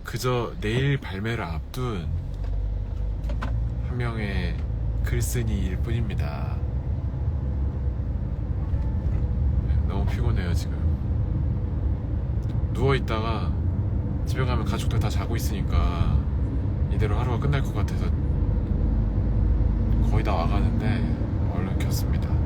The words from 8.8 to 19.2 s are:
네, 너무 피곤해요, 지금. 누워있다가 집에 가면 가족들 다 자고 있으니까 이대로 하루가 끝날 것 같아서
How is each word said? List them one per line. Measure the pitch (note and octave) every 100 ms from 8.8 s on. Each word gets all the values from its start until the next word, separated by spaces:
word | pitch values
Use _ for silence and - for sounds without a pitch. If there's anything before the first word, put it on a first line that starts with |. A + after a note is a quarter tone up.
| - - - - - - - - -
네, | - -
너무 | G#2+ A#2
피곤해요, | G2 - A2 F2+
지금. | E2+ - D2 D#2 - - - - - - - - - - - - - - - - - -
누워있다가 | - C3+ C3+ A2+ A2 A2+ A2 F2+ - - - - - - - -
집에 | - B2+
가면 | B2 A2
가족들 | A2+ - C3
다 | G#2
자고 | - G2+ -
있으니까 | - D3+ - - - - - - - - - - - - -
이대로 | - G#2 -
하루가 | A#2 A#2+
끝날 | C3+ C#3
것 | - G#3
같아서 | G3+ - - - - - - - - - - - - -